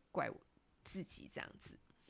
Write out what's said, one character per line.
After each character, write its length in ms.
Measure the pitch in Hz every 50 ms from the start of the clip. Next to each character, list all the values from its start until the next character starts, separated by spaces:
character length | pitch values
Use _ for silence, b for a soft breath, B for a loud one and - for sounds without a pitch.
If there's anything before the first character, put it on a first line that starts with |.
| - -
怪 180 | - 175 139 113 - - - - - - - - - - -
自 200 | - - 190 190
己 260 | - - - - - -
这 80 | -
样 120 | - - - -
子。 200 | - - - - - - - B B B